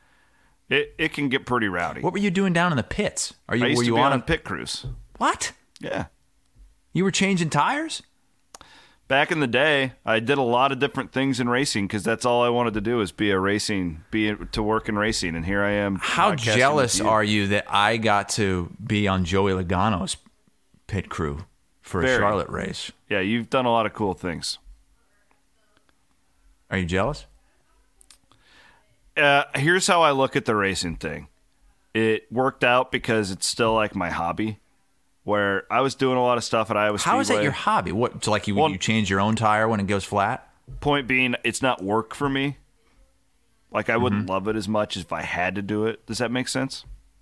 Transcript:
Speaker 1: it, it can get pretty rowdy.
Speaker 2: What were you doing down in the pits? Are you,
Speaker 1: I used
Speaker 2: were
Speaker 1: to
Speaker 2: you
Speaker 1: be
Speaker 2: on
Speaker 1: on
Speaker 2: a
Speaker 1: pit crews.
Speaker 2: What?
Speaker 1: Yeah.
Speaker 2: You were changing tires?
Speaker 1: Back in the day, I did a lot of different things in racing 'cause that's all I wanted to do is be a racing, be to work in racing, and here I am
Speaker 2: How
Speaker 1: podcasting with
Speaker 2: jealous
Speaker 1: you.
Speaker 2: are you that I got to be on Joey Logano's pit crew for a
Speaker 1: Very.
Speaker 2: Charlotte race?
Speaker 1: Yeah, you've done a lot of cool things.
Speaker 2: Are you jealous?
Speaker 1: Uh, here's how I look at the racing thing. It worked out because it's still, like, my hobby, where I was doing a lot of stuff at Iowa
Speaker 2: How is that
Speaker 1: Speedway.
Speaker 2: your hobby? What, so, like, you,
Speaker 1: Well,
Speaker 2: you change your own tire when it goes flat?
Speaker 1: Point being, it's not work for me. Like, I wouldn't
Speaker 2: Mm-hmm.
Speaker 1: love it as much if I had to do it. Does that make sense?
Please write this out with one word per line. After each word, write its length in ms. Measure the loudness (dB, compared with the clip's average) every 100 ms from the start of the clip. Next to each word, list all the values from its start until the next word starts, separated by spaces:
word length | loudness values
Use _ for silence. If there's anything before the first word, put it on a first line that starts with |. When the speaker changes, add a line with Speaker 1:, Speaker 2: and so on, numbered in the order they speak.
| _ _ _ _ _ _ -4
Speaker 1:
it, 240 | -2 -2 -4
it 140 | -4
can 160 | -2 -2
get 160 | -2
pretty 220 | 0 0 0
rowdy. 360 | 0 -4 -4
Speaker 2:
What 100 | -4
were 60 | -2
you 100 | 0
doing 220 | 0 0
down 200 | 2 2
in 40 | 0
the 60 |
pits? 500 | -2 -2 -4 -4 -8 -10 -4
Are 80 | 0
you, 80 |
Speaker 1:
I 40 | 2
used 100 | 2
Speaker 2:
were 40 |
Speaker 1:
to 20 | 2
Speaker 2:
you 60 | 4
Speaker 1:
be 40 |
Speaker 2:
on 120 | 4
Speaker 1:
on 80 | 2
Speaker 2:
a 20 |
Speaker 1:
pit 220 | 0 -2
crews. 420 | -4 -8 -8 -8 -10 -12 -16 -4
Speaker 2:
What? 360 | -2 -2 -6 -10 _ _
Speaker 1:
Yeah. 240 | -8 -8 -8 _ _ _ _ -20 -20 _ _
Speaker 2:
You 100 | -2
were 60 | 0
changing 400 | 2 2 2 0
tires? 520 | 0 0 0 -4 -10 -14 _ _ _ _ -20 -20 -20 -20 _ 0
Speaker 1:
Back 240 | 2 2
in 80 | 0
the 60 | 0
day, 460 | 2 4 2 0 -4
I 160 | -2 0
did 160 | 2 0
a 40 |
lot 280 | 2 2 2
of 80 | 2
different 320 | -2 -2 -6
things 280 | -2 0 0
in 80 | 0
racing 400 | 0 0 -2 -2
'cause 140 | -2
that's 220 | -2 -2 2
all 160 | 2
I 60 | 2
wanted 240 | 2 0
to 80 | -2
do 180 | -2 0
is 100 | -2
be 200 | 0 0
a 80 | 2
racing, 640 | 2 0 0 -2 -4 -6 -6
be 240 | -2 -2 -2 -6
to 100 | -4
work 280 | -2 -2 -2
in 80 | -2
racing, 360 | 0 -2 -4
and 120 | -4 -2
here 160 | 0
I 80 | 0
am 240 | 0 0 -2
Speaker 2:
How 360 | -2 0 0
Speaker 1:
podcasting 140 | 0 0
with 100 | 4
Speaker 2:
jealous 420 | 4 4 2 0
Speaker 1:
you. 100 | 2
Speaker 2:
are 160 | 2
you 220 | 4 2 2
that 160 | 0 0
I 220 | 2 2 2
got 320 | 2 2 0
to 400 | -2 0 0 -2 -8 -2
be 220 | 0 2
on 160 | 2
Joey 280 | 2 2 2
Logano's 680 | 0 0 0 0 0 -4 -8 _ _ _ _ _ _ -8
pit 220 | -6 -6
crew 380 | -4 -4 -6 -10 _ _ _
for 200 | -8 -2
a 20 | 2
Speaker 1:
Very. 120 | 2
Speaker 2:
Charlotte 320 | 2 0 -2
race? 420 | -6 -8 -8 -12 -14 -4
Speaker 1:
Yeah, 120 | -2
you've 280 | 0 -2 0
done 160 | 0
a 60 | 2
lot 160 | 2 0
of 80 |
cool 180 | -2 -2
things. 460 | -2 -6 -6 -6 -8 -14 -20 _ _ _ _ _ _ _ _ _ _ _ _ _ _ _ _ _ _ _
Speaker 2:
Are 60 | -4
you 80 |
jealous? 400 | 0 0 0 -4 -12 _ _ _ _ _ _ _ -20 -20 _ _ _ -20 -20 _ _ _ _ 2
Speaker 1:
Uh, 280 | 4 6 4 0
here's 300 | 2 2 4
how 160 | 4
I 100 | 6
look 240 | 4 2 0
at 80 |
the 100 | 0
racing 420 | 2 2 0 -4 -6
thing. 320 | -8 -8 -12 _ _ _ _ _ _
It 360 | 0 2 2 -2
worked 320 | -2 0 2
out 300 | 4 4 2
because 380 | -2 0 0 0
it's 160 | -2 -4
still, 280 | 0 2
like, 200 | 2 0 -2
my 140 | -4
hobby, 500 | -4 -4 -4 -4 -6 _ _ _ _ _ _
where 400 | -2 0 2 0 -2
I 100 | 0
was 140 | 0
doing 220 | 0 0 2
a 60 |
lot 160 | 2 2
of 60 |
stuff 260 | 0 0 0
at 60 | 2
Iowa 220 | 2 2
Speaker 2:
How 200 | 2 2
is 100 | 2
that 60 |
Speaker 1:
Speedway. 80 | 0
Speaker 2:
your 80 | 0
hobby? 400 | -2 0 0 0
What, 300 | 0 -2 -2
so, 60 | -2
like, 160 | 0 0
you, 80 |
Speaker 1:
Well, 160 | 0 0
Speaker 2:
you 80 | 0
change 320 | 0 0 2
your 100 | 2
own 140 | 2
tire 320 | 2 2 4 2
when 120 | 0
it 60 | 0
goes 180 | -2
flat? 440 | -2 0 0 -2 -10 _ -18 -6
Speaker 1:
Point 280 | 0 0 0
being, 260 | 0 2 0
it's 200 | -4 0
not 200 | 0 0
work 320 | 0 -2 -2
for 140 | -4 -2
me. 300 | 0 -2 -4 _ _ _ _ _ _ _ _ _ _ _
Like, 180 | -4 0
I 60 | 0
wouldn't 260 | 2 0
Speaker 2:
Mm-hmm. 80 | 0
Speaker 1:
love 180 | -2 -2
it 80 | -2
as 120 | -2
much 280 | -2 -2 -4
if 160 | -8
I 100 | -8
had 320 | -6 -4 -2 -4
to 60 |
do 240 | -4 -2 -2
it. 200 | -4 -8
Does 120 | -4
that 120 | -2
make 160 | -2 -2
sense? 360 | -4 -4 -6 -16 -20 _ _